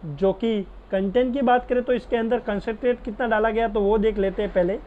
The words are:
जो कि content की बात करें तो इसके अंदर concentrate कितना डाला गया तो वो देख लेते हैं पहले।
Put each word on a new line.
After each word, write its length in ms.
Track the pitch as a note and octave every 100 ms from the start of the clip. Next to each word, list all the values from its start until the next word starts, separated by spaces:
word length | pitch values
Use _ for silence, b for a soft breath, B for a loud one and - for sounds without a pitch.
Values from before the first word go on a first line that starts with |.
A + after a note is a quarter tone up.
| D#3+
जो 260 | C#3+ F#3+
कि 280 | F#3+ A3+ G#3+ F#3 - -
content 420 | G3 G3 G#3+ B3+
की 80 | B3+
बात 260 | B3 B3 B3
करें 140 | B3
तो 100 | B3
इसके 240 | B3 - A#3
अंदर 220 | A3+ A#3
concentrate 600 | A3+ G3+ G3+ A3 B3 A#3+
कितना 240 | - G#3 A#3+
डाला 220 | A3 A3
गया 180 | A3 A3+
तो 140 | G#3+
वो 160 | G3 A3
देख 200 | G#3+ G3+
लेते 240 | G3 F#3+
हैं 80 | G3+
पहले। 240 | F#3 F3 A3